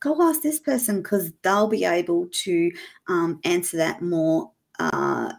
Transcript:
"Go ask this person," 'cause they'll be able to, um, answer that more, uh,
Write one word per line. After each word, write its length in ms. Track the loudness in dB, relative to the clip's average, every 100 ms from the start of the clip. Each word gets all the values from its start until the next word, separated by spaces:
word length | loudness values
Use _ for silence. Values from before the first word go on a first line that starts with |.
"Go 220 | -2 2
ask 180 | 2 2
this 200 | -2 -2
person," 420 | -2 0 0 -2
'cause 300 | 0 -2 -2 -4
they'll 260 | 0 2 2
be 160 | 2
able 440 | 2 0 2 0 0 -4
to, 280 | 0 0 0 -2 -14 -14 -4
um, 320 | 0 0 -2
answer 320 | 0 0 0 -2
that 260 | -2 -2
more, 480 | -2 0 2 0 -2 _ _ -4
uh, 520 | -2 0 -2 -2 -4